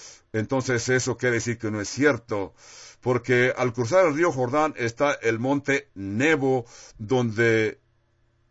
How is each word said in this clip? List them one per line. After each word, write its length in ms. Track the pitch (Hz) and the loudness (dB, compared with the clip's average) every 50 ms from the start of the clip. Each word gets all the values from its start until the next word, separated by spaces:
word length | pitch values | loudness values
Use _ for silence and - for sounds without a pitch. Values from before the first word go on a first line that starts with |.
| - - - - _ _ - | -20 -20 -20 -20 _ _ -4
entonces 540 | 110 107 - 135 131 123 131 123 113 - 123 | -4 -2 0 -2 -2 0 0 -2 -2 0 0
eso 280 | 127 127 - 131 113 | 0 0 0 -2 -4
quiere 200 | - 123 123 117 | -2 -2 0 0
decir 200 | 113 110 120 113 | 0 -2 -4 -6
que 140 | 113 113 107 | -4 -4 -6
no 100 | 107 107 | -4 -4
es 80 | 98 - | -6 -6
cierto, 640 | - 123 143 147 131 117 - - 110 101 95 92 _ _ - - - - - - - _ | -2 2 2 2 2 0 -4 -6 -4 -4 -4 -8 _ _ -20 -20 -20 -20 -20 -20 -20 _
porque 540 | - 120 123 120 - - 127 120 123 127 - | -2 -2 -2 -2 0 2 2 4 4 2 0
al 160 | - 127 127 113 | 0 -2 -2 -2
cruzar 320 | 123 117 110 175 190 190 | -2 -2 2 4 4 4
el 100 | 160 139 | 4 2
río 160 | 110 175 170 | 2 0 0
Jordán 440 | 131 131 127 120 135 151 156 151 - | 0 0 -2 0 0 0 0 0 -2
está 360 | - 120 113 - - 143 143 135 | -4 -6 -6 -2 0 0 0 0
el 260 | - - 113 117 110 | 0 0 -2 0 0
monte 500 | 123 131 143 139 - 139 139 135 - _ - | 0 -2 -2 -2 0 -2 -2 -2 -2 _ -16
Nebo, 720 | 95 98 98 101 113 139 160 160 143 135 135 131 127 - - - - - - - - | -12 -10 -6 -4 0 2 2 2 2 2 0 0 0 -2 -8 -18 -20 -20 -20 -16 -14
donde 800 | 110 104 131 127 120 113 104 110 117 117 113 110 110 104 - _ _ _ _ _ _ _ _ _ _ _ _ _ _ _ | -4 0 0 0 0 0 0 2 4 4 4 2 2 0 -4 _ _ _ _ _ _ _ _ _ _ _ _ _ _ _